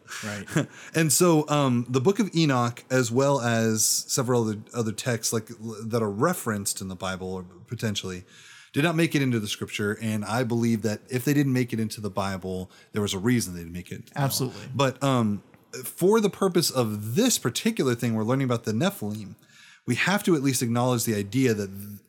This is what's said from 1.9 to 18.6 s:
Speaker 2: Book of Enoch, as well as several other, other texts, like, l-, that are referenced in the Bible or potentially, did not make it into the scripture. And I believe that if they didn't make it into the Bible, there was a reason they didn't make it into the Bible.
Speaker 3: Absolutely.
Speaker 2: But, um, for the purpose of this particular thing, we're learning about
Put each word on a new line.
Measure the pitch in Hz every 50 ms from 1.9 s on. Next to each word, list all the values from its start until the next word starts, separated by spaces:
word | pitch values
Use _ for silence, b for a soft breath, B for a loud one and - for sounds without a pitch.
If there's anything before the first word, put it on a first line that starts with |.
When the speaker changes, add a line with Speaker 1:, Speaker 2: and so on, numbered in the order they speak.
| 127 135
Speaker 2:
Book | 127 190 202 -
of | 214 175 -
Enoch, | 165 160 147 131 123 120 120 120 - - -
as | 127 131 123 110
well | 117 131 139 139 143 131
as | 117 120 117 113 113 113 110 110 - - - - - -
several | - 143 127 120 123 120 113 110
other, | 104 104 107 - -
other | 120 110 110 101
texts, | - - 131 120 110 - - 120
like, | 113 113 -
l-, | 120 107 107 117 110 101 113
that | 110 117 117 113
are | 104
referenced | 98 104 139 175 180 - - 117 107 101 98 - - -
in | 101 95
the | 92
Bible | - 95 92 92 90 92 92 95
or | 92 90 90 - - -
potentially, | - 123 113 120 110 98 - - 95 92 90 92 B B B B B B B B B -
did | 131 147
not | 175 160
make | 160 170 160 -
it | 147 139
into | 131 120 113
the | 104 104
scripture. | - - 104 95 - - 107 104 107 107 113
And | 110 110 107 104
I | 98 110 127 131
believe | 110 120 117 117 117 117 104 104
that | 107 104 - - -
if | 127 127 123
they | 147 143
didn't | 147 143 135 127
make | 127 127 123 120
it | 110
into | 110 107 - 113
the | 107 104
Bible, | 95 104 95 98 95 92 92 92 92 92 90 B B B B B -
there | 107 104
was | 98 98
a | 95
reason | 92 123 123 117 87 92 87
they | 87
didn't | 85 82 85
make | 90 87 -
it | 98
into | - - -
the | -
Bible. | 139 139
Speaker 3:
Absolutely. | 135 - - 135 123 - 95 - 131 131
Speaker 2:
But, | 127 139 131 127 - 143
um, | 139 131 123 113 104 101 92 - _ - - _ _ - 127 123
for | - - - 170 190 220 226
the | 208 190
purpose | - - 202 190 170 175 147 -
of | - 127 120 107 107 104 104 110 120
this | 180 254 247 - -
particular | - 127 - - - 226 226 - 156 127 120
thing, | 117 127 117 113
we're | 110 107
learning | 113 131 139 135
about | 127 120 117